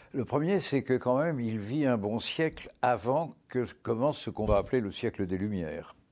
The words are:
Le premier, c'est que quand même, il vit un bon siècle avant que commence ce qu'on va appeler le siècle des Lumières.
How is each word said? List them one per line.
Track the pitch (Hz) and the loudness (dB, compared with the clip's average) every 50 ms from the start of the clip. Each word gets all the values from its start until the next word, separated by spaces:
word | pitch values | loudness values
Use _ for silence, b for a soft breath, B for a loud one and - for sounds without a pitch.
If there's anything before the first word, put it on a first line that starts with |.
| B B | B B
Le | - 143 117 | -4 -4 -2
premier, | - 120 143 147 165 202 190 | 0 0 0 2 2 0 0
c'est | - - - 139 - | 0 0 0 0 2
que | - 127 120 | 2 0 0
quand | - 123 123 131 | 2 2 2 2
même, | 151 - 156 131 | 2 0 -2 -2
il | 120 113 110 110 | -2 -2 -2 -4
vit | 101 104 127 156 147 | -4 -4 -2 2 2
un | 135 123 | 4 2
bon | 110 98 104 110 113 | 2 2 0 -2 -2
siècle | - - - - 160 156 - - - - - _ | -2 -2 0 0 0 0 -2 -4 -14 -16 -8 _
avant | - 123 123 110 95 120 135 156 170 143 - - _ _ | 2 2 2 2 2 0 0 0 0 -2 -8 -16 _ _
que | - 127 120 - - - | -2 -2 -2 -2 -6 -10
commence | _ 113 117 110 127 147 147 - | _ -2 -2 0 2 0 0 -2
ce | - 117 | -6 -6
qu'on | - - 107 | -4 -2 2
va | 107 104 101 | 4 4 4
appeler | 95 - - 127 | 4 4 2 0
le | 110 98 | 0 0
siècle | 87 - - 113 - - 98 | -4 -2 -4 -4 -2 -2 -2
des | 87 95 92 | -2 0 -2
Lumières. | 98 107 104 95 85 78 76 82 - - - - _ _ | 0 -2 -2 -2 -2 -4 -6 -8 -10 -12 -18 -20 _ _